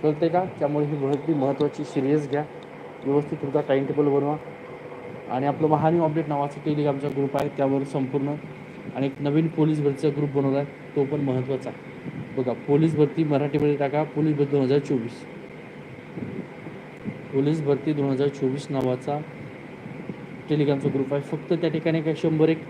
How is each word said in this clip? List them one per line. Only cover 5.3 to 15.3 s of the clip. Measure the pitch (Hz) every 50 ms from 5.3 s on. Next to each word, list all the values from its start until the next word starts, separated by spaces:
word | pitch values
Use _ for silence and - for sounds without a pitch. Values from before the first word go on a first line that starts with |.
| 113 127 135
आपलं | 143 143 - 160 151
महान्यू | 156 151 147 160 165 170 165
अपडेट | 156 151 160 160 147
नावाचा | 151 143 143 143 - - - 160
Telegram-चा | 147 147 147 147 139 135 135 147
ग्रुप | 139 139 139 135 - 143
आहे, | 151 147
त्यावर | 135 - 139 135 135 139 135
संपूर्ण, | 139 - 151 131 127 131 143 135 143 147 151 - - - - - - - - - - -
आणि | 131 135
एक | 139 139 -
नवीन | 143 143 143 156 160 160
पोलीस | 160 - 156 156 151 151
भरतीचा | 143 143 139 135 - 156
ग्रुप | 139 143 147 143
बनवला | 135 143 135 139 135 139
आहे, | 143 143 - - - - -
तो | 147 139
पण | 135 151 147
महत्त्वाचा | 143 135 127 127 127 131 139 127 - 131
आहे. | - - - - - - - - - - - - - 131
बघा, | 131 123 117 113 - -
पोलीस | 143 147 156 165 156
भरती | 147 151 139 - - 160
मराठीमध्ये | 147 147 135 143 143 139 151 147 147 147
टाका, | 135 143 139 135 147 156
पोलीस | 151 - 151 151 156 151
भरती | 139 143 139
दोन | 139 143
हजार | 135 123 139 143
चोवीस, | 139 - 147 127 113 117 117 - - -